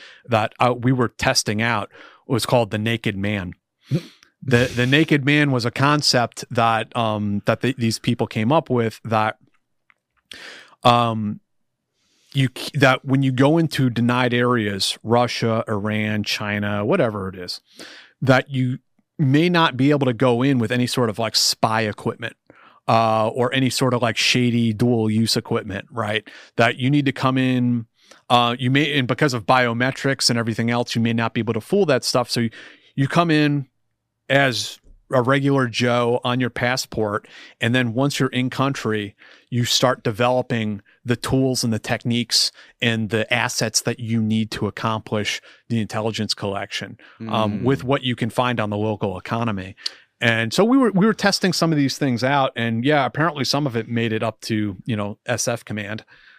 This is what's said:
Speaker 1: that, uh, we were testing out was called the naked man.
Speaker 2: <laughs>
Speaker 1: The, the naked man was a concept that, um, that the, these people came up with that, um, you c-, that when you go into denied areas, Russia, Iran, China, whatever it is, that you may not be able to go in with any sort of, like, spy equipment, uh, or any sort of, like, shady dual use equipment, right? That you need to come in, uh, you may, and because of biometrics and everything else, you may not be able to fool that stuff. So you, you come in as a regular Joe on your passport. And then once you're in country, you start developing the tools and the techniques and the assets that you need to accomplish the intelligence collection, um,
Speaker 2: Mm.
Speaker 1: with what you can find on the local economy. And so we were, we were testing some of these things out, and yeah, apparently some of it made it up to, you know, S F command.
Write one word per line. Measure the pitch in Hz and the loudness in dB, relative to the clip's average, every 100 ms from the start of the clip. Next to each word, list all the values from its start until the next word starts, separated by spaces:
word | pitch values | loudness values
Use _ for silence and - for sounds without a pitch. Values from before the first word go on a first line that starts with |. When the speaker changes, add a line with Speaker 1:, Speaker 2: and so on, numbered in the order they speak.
| - - - | -12 -20 -2
Speaker 1:
that, | 113 113 - | 0 0 0
uh, | 123 123 | 0 2
we | 123 | 0
were | 127 113 | 2 0
testing | - 131 - - 104 | 0 0 0 0 -2
out | 117 110 101 - - - - | 0 -2 -4 -14 -20 -20 -4
was | 123 - | -4 2
called | 127 110 | 0 0
the | 107 | -2
naked | 110 117 113 98 | -2 -2 -4 -4
man. | 101 104 90 - _ _ - | -4 -4 -6 -12 _ _ -6
Speaker 2:
<laughs> | 156 - _ _ _ | -6 -6 _ _ _
Speaker 1:
The, | 120 120 127 | 0 2 2
the | 113 123 | 0 2
naked | 143 160 147 135 | 4 4 2 2
man | 147 147 | 2 2
was | 127 117 | 0 -2
a | |
concept | - 139 151 - 127 117 - - | 0 2 2 2 0 0 -6 -6
that, | 123 113 110 113 123 | 0 2 0 -2 -4
um, | 110 107 104 101 - | -2 -2 -2 -2 0
that | 113 | 0
the, | 123 135 | 0 0
these | 113 - | -2 -2
people | - 120 110 | -2 -2 -2
came | 113 110 | -2 2
up | 160 135 | 2 2
with | 123 113 - | -2 -2 -4
that, | 113 110 107 - _ _ _ _ _ _ _ _ _ - - - - _ | -4 -2 -2 -4 _ _ _ _ _ _ _ _ _ -20 -20 -20 -20 _
um, | 123 120 117 110 104 107 _ _ _ _ _ _ _ _ _ | 4 4 4 0 -4 -6 _ _ _ _ _ _ _ _ _
you | 139 - - | -2 -2 -2
c-, | - 143 | -8 2
that | 135 131 | 4 4
when | 139 135 | 2 2
you | 135 | 2
go | 127 139 165 | 4 4 4
into | 160 - 131 | 2 2 0
denied | 113 117 123 127 | 2 2 2 2
areas, | 120 123 123 104 98 - - | 2 2 2 0 -2 -4 -6
Russia, | 110 120 120 - 117 113 113 | 2 2 2 0 -2 0 -2
Iran, | 107 104 107 107 107 | -4 -2 -2 -2 -2
China, | 101 - 104 104 104 104 104 | -4 -4 -4 -4 -2 -2 0
whatever | 185 120 101 95 | 0 0 -2 -8
it | 95 | -10
is, | 90 - _ - - - - - | -12 -14 _ -20 -20 -20 -20 -8
that | 127 131 - | 2 2 2
you | 131 127 127 _ _ _ - | -4 -2 -4 _ _ _ -2
may | 139 143 175 | 2 4 4
not | 175 165 127 | 2 2 2
be | 135 | 2
able | 147 131 | 4 2
to | |
go | 113 131 120 | 2 2 4
in | 135 131 | 2 2
with | 110 | 0
any | 123 123 | 0 -2
sort | - 117 | 0 -2
of, | 101 | -2
like, | 110 - | -4 -2
spy | - - 117 110 | -2 0 0 2
equipment, | 110 101 113 - 113 - _ - - _ - | -2 -4 -6 -6 -10 -14 _ -20 -20 _ 0
uh, | 113 113 110 110 | 2 4 2 0
or | - 120 | 0 -2
any | 135 131 | 0 0
sort | - 131 | 0 0
of, | 120 | 0
like, | 117 110 | -2 0
shady | - 123 123 117 117 | 0 2 2 2 0
dual | 104 123 120 110 | 2 2 2 2
use | 107 113 120 | 2 2 0
equipment, | - 113 107 95 - | -2 -4 -4 -10 -10
right? | 113 107 107 - - - - | -8 -6 -6 -10 -20 -14 2
That | 117 123 | 2 2
you | 127 | 0
need | 147 135 | 2 2
to | |
come | - 131 131 | 0 0 2
in, | 127 127 123 120 113 _ _ - - | 2 2 2 0 -4 _ _ -20 0
uh, | 120 120 123 | 2 2 0
you | 127 | 0
may, | 139 151 147 | 2 2 0
and | 123 | 0
because | 127 156 | 0 0
of | 120 - | 0 2
biometrics | 127 123 117 127 - 139 135 - | 4 4 0 -2 -2 -4 0 0
and | 117 | 0
everything | 113 110 117 | -2 -2 0
else, | 120 123 120 | 0 -2 0
you | |
may | 117 | 0
not | 117 117 | 0 0
be | 120 | -2
able | 107 | -2
to | 110 | -4
fool | - 196 175 | 0 0 2
that | 127 | 2
stuff. | - 131 120 | 2 -2 0
So | - | -2
you, | 113 - - - _ - | -2 -4 -20 -20 _ -4
you | 135 | 0
come | 170 170 | 2 2
in | 151 151 143 135 _ _ _ _ _ - | 4 2 0 -4 _ _ _ _ _ 0
as | 135 135 110 104 - _ - - | 2 4 0 -6 -12 _ -20 -2
a | 135 | 0
regular | 120 139 139 139 123 | 4 2 4 2 0
Joe | 110 120 120 120 123 | 0 0 2 2 0
on | 123 123 | -2 -2
your | 123 | -2
passport. | - 123 127 - - 107 107 - - - - | -2 -2 -2 -4 -4 -2 -4 -8 -20 -20 -4
And | 117 | 0
then | 127 120 110 | 2 0 0
once | 143 - | -2 0
you're | 135 | -2
in | 127 127 | 0 -4
country, | - 135 135 113 107 101 - - - - | -2 -2 -2 -2 -4 -4 -12 -20 -20 -6
you | 120 117 | -4 0
start | - 127 127 | 2 2 2
developing | 127 104 120 127 120 117 107 101 - _ | -4 0 0 2 0 -2 -4 -6 -12 _
the | 123 120 | -4 -2
tools | - 131 131 127 | 0 0 0 -2
and | 120 | -2
the | 110 | -4
techniques | - 117 123 117 113 - - - - - | -4 -4 -2 -2 0 -2 -2 -6 -20 -4
and | 120 113 107 | 0 0 0
the | 110 110 | -2 0
assets | 120 117 - 113 - | 0 -2 -2 -2 -2
that | - 120 | -2 -6
you | 113 113 | -2 -2
need | 107 110 107 | 0 0 -2
to | - 104 | -4 -6
accomplish | - 113 110 - 110 101 - - - - | -4 -4 -4 -4 -4 -4 -6 -10 -20 -6
the | 117 | -4
intelligence | 104 110 110 104 107 - | -2 -4 -4 -4 -6 -4
collection, | 101 98 101 - - 120 - - | -6 -6 -8 -10 -10 -16 -20 -16
um, | 113 113 107 101 | -6 -2 -2 0
Speaker 2:
Mm. | |
Speaker 1:
with | 120 135 | 0 0
what | 123 139 | 0 -2
you | 131 117 | -2 -4
can | 117 | -4
find | - 123 117 | -2 -2 0
on | 104 | -2
the | 104 | -2
local | 107 104 107 92 | -2 -2 -4 -6
economy. | - 117 117 98 92 - - - _ - | -6 -4 -4 -4 -8 -12 -14 -14 _ -2
And | 120 113 113 | 0 0 0
so | 139 | 2
we | 214 269 | 4 4
were, | 240 | 4
we | 185 220 | 4 2
were | - | 2
testing | 202 - 190 | 0 0 0
some | - 165 | 0 0
of | 151 | 2
these | 135 - | 0 0
things | 143 117 | -2 0
out, | 127 143 135 - | 0 0 0 -2
and | 117 113 127 | -2 0 2
yeah, | 151 117 | 2 0
apparently | - 165 147 123 | 0 -2 -2 -2
some | 143 147 | -2 -2
of | 113 | -4
it | 113 | -4
made | 117 117 | -2 -2
it | 110 | -2
up | 113 - | -4 -6
to, | - 110 104 95 - | -4 -2 -2 -6 -6
you | 107 | -4
know, | 101 - - | -4 -8 -6
S | 117 - | -4 -2
F | 120 - | -6 -8
command. | 107 101 110 - - - | -10 -8 -10 -14 -20 -20